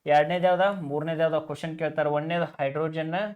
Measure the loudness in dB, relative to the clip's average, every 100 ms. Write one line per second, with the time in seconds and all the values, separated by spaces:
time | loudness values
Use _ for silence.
0 | 2 4 4 2 4 4 2 0 -4 -4
1 | -2 0 0 0 -4 -8 -8 -4 -4 0
2 | 0 0 0 -2 -2 -2 -4 -2 -2 -2
3 | -4 -2 -4